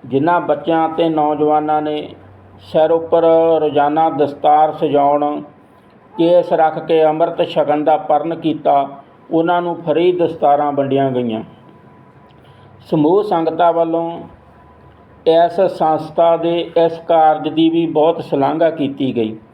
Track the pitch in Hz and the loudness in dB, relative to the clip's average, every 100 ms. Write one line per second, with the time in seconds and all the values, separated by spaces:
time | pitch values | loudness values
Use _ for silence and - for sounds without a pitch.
0 | 123 135 156 175 - - - 165 160 160 | -4 -2 0 0 0 -4 0 -2 -2 -2
1 | 165 156 151 151 151 151 151 151 151 151 | -2 0 -2 0 0 0 0 -2 -2 -8
2 | 165 - - - - - - 165 160 165 | -10 -18 -20 -20 -20 -20 -4 0 2 0
3 | 165 165 165 165 165 160 151 143 143 151 | 2 2 4 4 4 2 0 0 0 2
4 | 160 151 190 - 151 151 156 - 156 143 | 0 0 -4 0 2 4 2 0 0 2
5 | 143 147 147 147 147 - - _ _ - | 2 2 -2 -6 -12 -20 -20 _ _ -20
6 | _ - 165 175 170 170 160 156 160 160 | _ -2 4 4 2 0 0 0 -2 2
7 | 156 156 170 165 165 165 143 147 151 147 | 2 2 -2 -2 -4 -2 0 0 2 0
8 | - 147 160 165 165 - 151 143 139 - | 0 -2 -2 -4 -4 -2 0 0 0 -10
9 | - - - 160 165 175 175 170 165 156 | -20 -20 -4 -2 0 -2 -2 -6 -4 0
10 | 180 180 165 160 151 147 147 139 135 135 | 0 0 -2 0 0 2 0 -2 -2 0
11 | 135 123 120 110 - - - - - - | 0 -2 -4 -6 -10 -20 -20 -20 -20 -20
12 | - - - - - - - - - 165 | -20 -20 -20 -20 -20 -20 -20 -20 -4 0
13 | 151 196 208 175 165 160 175 165 165 165 | 2 2 0 -2 -2 0 0 2 -2 -2
14 | 165 170 170 - - - - - - - | -4 -10 -16 -20 -20 -20 -20 -20 -20 -20
15 | - - - 165 170 175 185 - 160 156 | -20 -4 2 2 2 2 -2 0 -2 -2
16 | 156 - 170 165 165 170 165 170 165 165 | -4 0 2 2 0 -4 -2 0 0 -2
17 | - 165 156 151 147 151 160 165 165 151 | -2 2 2 2 -4 0 0 2 -2 0
18 | 151 165 - 147 139 156 165 156 135 - | 0 0 -4 -2 -2 0 -2 -2 -6 -4
19 | 135 117 110 110 - | -4 -2 -4 -6 -18